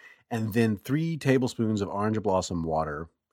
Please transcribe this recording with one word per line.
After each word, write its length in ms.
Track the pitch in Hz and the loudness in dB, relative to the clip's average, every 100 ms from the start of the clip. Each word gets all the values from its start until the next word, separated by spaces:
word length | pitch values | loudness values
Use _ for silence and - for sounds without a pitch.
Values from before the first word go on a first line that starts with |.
| - - _ | -20 -20 _
and 220 | 113 110 | -4 -2
then 240 | 104 113 104 | 2 2 0
three 400 | - 143 165 160 | -2 -2 -2 0
tablespoons 640 | 139 127 127 - 110 107 | 2 4 2 0 0 0
of 80 | 95 | -2
orange 320 | 98 107 110 | -2 0 0
blossom 400 | 101 95 90 87 | 2 2 0 -2
water 460 | 82 78 78 76 82 _ _ | -2 -2 -2 -4 -10 _ _